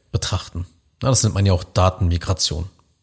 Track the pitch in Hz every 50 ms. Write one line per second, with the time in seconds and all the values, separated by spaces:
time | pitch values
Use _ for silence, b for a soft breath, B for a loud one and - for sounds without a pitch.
0 | _ _ - - - - 101 92 - - - 90 90 - _ _ _ _ _ -
1 | - 135 127 - - 110 92 98 101 98 92 87 - - - - 92 92 - -
2 | 92 85 85 85 - - 92 - - - 76 80 85 95 - _ _ _ _ _